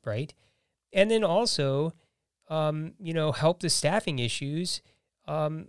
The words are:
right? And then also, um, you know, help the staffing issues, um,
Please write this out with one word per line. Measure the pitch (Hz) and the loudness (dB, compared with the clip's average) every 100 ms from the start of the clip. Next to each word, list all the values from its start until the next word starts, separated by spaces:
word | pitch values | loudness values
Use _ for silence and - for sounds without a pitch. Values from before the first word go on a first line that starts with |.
right? | - 107 147 - _ _ _ _ _ | -6 -4 -6 -10 _ _ _ _ _
And | 190 208 | 2 4
then | 226 | 4
also, | 202 180 240 - 139 135 160 - _ _ _ _ _ | 4 2 2 0 0 0 -2 -4 _ _ _ _ _
um, | 156 156 151 156 - | -2 -2 -2 -8 -10
you | 175 | -4
know, | 165 156 | 0 0
help | - 156 175 | 2 2 2
the | 170 | 0
staffing | - 147 202 185 135 | 0 2 0 0 -2
issues, | 120 - 139 156 180 - - _ _ _ - | -2 -2 -4 -4 -4 -6 -10 _ _ _ -6
um, | 151 151 156 | -2 -2 -4